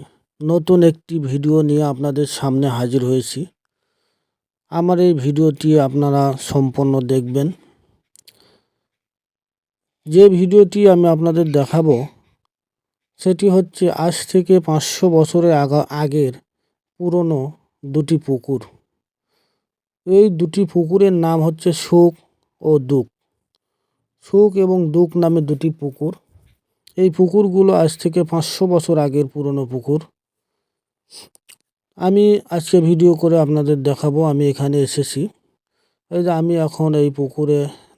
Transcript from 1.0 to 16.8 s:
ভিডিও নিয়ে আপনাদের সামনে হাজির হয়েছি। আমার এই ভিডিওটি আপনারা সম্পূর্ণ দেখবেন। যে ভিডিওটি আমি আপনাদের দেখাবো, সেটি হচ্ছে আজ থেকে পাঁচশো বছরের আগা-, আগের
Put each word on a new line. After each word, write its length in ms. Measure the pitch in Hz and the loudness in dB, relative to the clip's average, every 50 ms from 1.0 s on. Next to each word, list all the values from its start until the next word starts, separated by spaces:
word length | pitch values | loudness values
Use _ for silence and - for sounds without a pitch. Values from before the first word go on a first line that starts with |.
| _ - 165 160 | _ -10 -8 -6
ভিডিও 420 | 143 131 135 143 143 151 156 156 | -6 -4 -6 -4 -2 0 0 2
নিয়ে 220 | 156 147 147 151 151 | 2 2 0 0 0
আপনাদের 420 | 143 135 127 143 143 135 147 147 | -2 -4 -4 -6 -4 -4 -4 -4
সামনে 420 | 139 - - - 139 131 135 143 139 | -4 -6 -4 -4 -2 0 0 0 -2
হাজির 380 | 120 120 123 120 127 135 123 | -2 -4 -4 -2 -2 -2 -2
হয়েছি। 400 | 127 131 131 120 - - 131 175 - _ _ _ _ _ _ _ _ _ _ _ _ _ _ _ _ _ _ _ _ _ _ _ _ | 0 -2 -2 -4 -6 -8 -12 -12 -12 _ _ _ _ _ _ _ _ _ _ _ _ _ _ _ _ _ _ _ _ _ _ _ _
আমার 300 | 160 170 175 180 180 175 | -6 -2 0 0 2 2
এই 140 | 180 180 170 | 2 2 2
ভিডিওটি 680 | 139 123 143 143 151 160 156 143 - 156 156 156 151 | 0 -2 -2 0 0 0 0 0 0 0 2 2 2
আপনারা 540 | 135 131 131 143 143 143 139 139 139 139 135 139 | 2 2 0 -2 0 0 2 2 0 0 -2 -6
সম্পূর্ণ 580 | - - - 143 135 131 123 - 139 135 135 135 | -8 -4 -2 0 0 0 -2 -2 -2 0 0 -2
দেখবেন। 520 | 123 123 131 131 120 123 123 139 139 165 180 - _ _ _ _ _ _ _ _ _ _ _ _ _ _ _ _ _ _ _ _ _ _ _ _ _ _ _ _ _ _ _ _ _ _ _ _ _ _ _ _ _ _ _ _ _ _ _ _ _ | -2 -2 -2 -2 -2 -4 -4 -4 -4 -4 -6 -10 _ _ _ _ _ _ _ _ _ _ _ _ _ _ _ _ _ _ _ _ _ _ _ _ _ _ _ _ _ _ _ _ _ _ _ _ _ _ _ _ _ _ _ _ _ _ _ _ _
যে 240 | 156 156 185 202 202 | 0 4 6 6 8
ভিডিওটি 600 | 185 175 185 180 196 208 202 180 - 208 202 196 | 6 4 2 4 4 4 4 4 4 4 4 4
আমি 180 | 180 175 175 170 | 6 4 4 2
আপনাদের 440 | 165 156 165 170 160 170 170 156 | 2 2 0 0 0 0 0 0
দেখাবো, 540 | 143 143 135 - - 165 160 156 131 117 139 - - _ _ _ _ _ _ _ _ _ _ _ _ _ _ _ _ _ _ _ _ _ | 0 0 0 0 0 0 2 2 2 0 -2 -6 -12 _ _ _ _ _ _ _ _ _ _ _ _ _ _ _ _ _ _ _ _ _
সেটি 320 | - 185 185 160 196 196 | -2 -2 0 2 2 2
হচ্ছে 420 | 185 190 180 185 - - 185 175 | 2 2 2 -2 -4 -4 -2 -2
আজ 360 | - - 160 175 165 - - - | -2 -2 -2 -4 -4 -4 -6 -2
থেকে 320 | - 185 175 185 190 180 | -2 0 2 2 2 2
পাঁচশো 500 | 160 - 156 151 - - - - - 180 | 2 0 -2 -2 -2 -4 -4 -2 0 2
বছরের 440 | 165 160 156 156 - 170 170 170 160 | 4 4 2 2 2 0 2 2 2
আগা-, 320 | 143 143 135 143 151 143 - | 2 0 0 0 -2 -2 -2
আগের 440 | 139 147 151 143 143 151 143 127 123 - - _ _ _ _ _ _ _ | -4 -6 -4 -4 -2 -2 -2 -2 -4 -8 -16 _ _ _ _ _ _ _